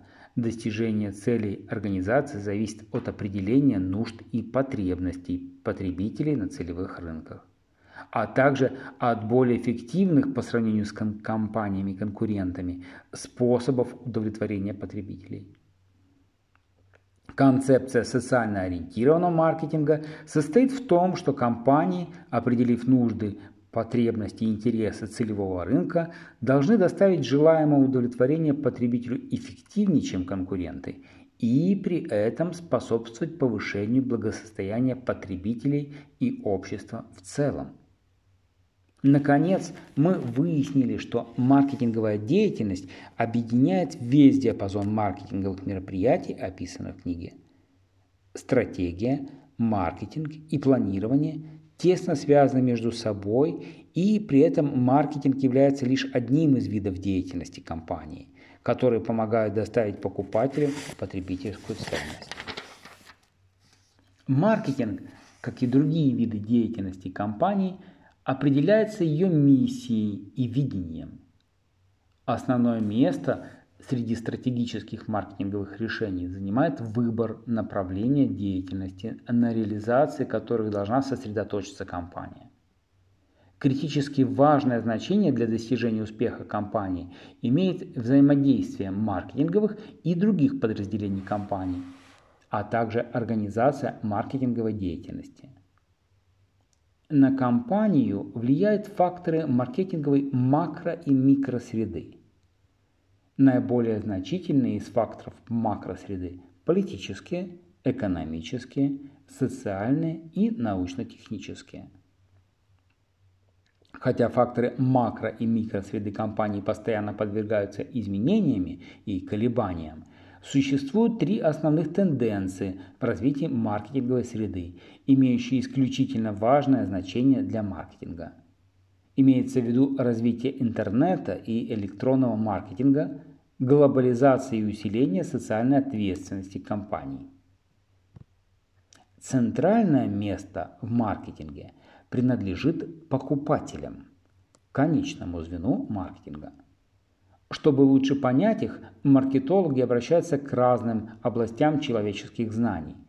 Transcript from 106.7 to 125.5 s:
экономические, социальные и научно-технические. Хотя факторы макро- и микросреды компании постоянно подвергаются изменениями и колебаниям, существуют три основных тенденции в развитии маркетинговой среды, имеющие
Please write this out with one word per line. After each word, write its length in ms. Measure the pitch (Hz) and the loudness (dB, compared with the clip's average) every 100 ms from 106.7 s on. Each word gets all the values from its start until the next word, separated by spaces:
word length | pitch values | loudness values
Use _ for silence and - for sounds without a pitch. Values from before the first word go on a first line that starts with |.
| 185 190 98 - 98 - 175 190 - _ _ | 0 0 -6 -12 -12 -8 -8 -8 -14 _ _
экономические, 1160 | 131 - 104 85 80 80 82 123 - 143 139 139 - - _ | -4 -2 -2 -4 -6 -8 -8 -10 -8 -2 -2 -2 -12 -20 _
социальные 1040 | - 240 - 107 95 110 151 160 165 - | -4 -4 -4 -6 -4 0 0 -2 -6 -8
и 160 | 185 226 | -2 -2
научно-технические. 1400 | 226 113 95 90 - 110 - - 104 - 95 - 87 - _ _ _ _ _ _ _ _ _ _ _ _ _ _ _ _ _ _ _ _ | 0 -2 -2 -4 -6 -10 -12 -12 -12 -12 -16 -16 -18 -20 _ _ _ _ _ _ _ _ _ _ _ _ _ _ _ _ _ _ _ _
Хотя 380 | - 131 - 113 | -6 -4 0 0
факторы 440 | 123 120 - 120 - | 2 0 2 -2 0
макро- 580 | 127 131 113 - 113 - | 2 2 2 -2 -6 -4
и 80 | 113 | -2
микросреды 640 | 113 110 101 98 110 101 | -2 -2 -6 -6 -6 -6
компании 500 | 101 110 107 107 101 | -6 -6 -2 -2 -2
постоянно 520 | 98 107 - 107 104 | -4 -4 -2 -2 -4
подвергаются 680 | 104 107 104 104 107 101 - | -4 -4 -4 -2 0 -2 -6
изменениями 960 | - 123 98 98 127 220 165 104 85 - - - - | -8 -6 -4 -2 2 2 2 0 -2 -8 -16 -16 -6
и 140 | 92 | -6
колебаниям, 880 | - 104 120 117 101 87 78 78 - - - - | -4 -2 0 0 -2 -4 -10 -14 -20 -20 -20 -20
существуют 760 | - 139 - - - 208 226 - | -2 0 2 0 0 0 2 2
три 200 | 156 220 | -2 0
основных 540 | 160 143 160 156 156 | 0 0 2 2 2
тенденции 880 | - 196 131 117 101 95 - 98 95 - - | 0 2 2 0 0 -4 -4 -6 -6 -14 -6
в 40 | |
развитии 420 | 117 95 123 147 165 | -4 0 -2 0 -2
маркетинговой 800 | 123 110 104 - 139 120 127 113 | -2 -2 -4 -4 -4 0 -2 -2
среды, 500 | 107 104 92 85 - - - - | -4 -6 -6 -10 -14 -20 -12 4
имеющие 540 | 135 131 117 - | 6 8 4 0